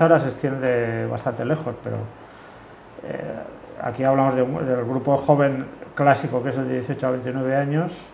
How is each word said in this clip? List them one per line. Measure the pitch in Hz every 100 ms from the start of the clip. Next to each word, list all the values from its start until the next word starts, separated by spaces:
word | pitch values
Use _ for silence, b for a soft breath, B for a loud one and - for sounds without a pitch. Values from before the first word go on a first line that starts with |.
ahora | 165 156
se | 135
extiende | 117 139 135 131 120 113 113 113
bastante | 117 131 113
lejos, | 120 156 139 110
pero, | 117 110 107 - B B B B B B - -
eh, | - - - - - - - -
aquí | 123 113
hablamos | 131 135 135 127
de |
un, | 127 156 139
del | 123
grupo | 117 131 139 139
joven | - 143 139 131 - - -
clásico, | - 143 139 - 123
que | 131
es | 127
el | 127
de |
dieciocho | 127 135 139 131
a |
veintinueve | 127 123 127 131 135
años | 143 151 175 - -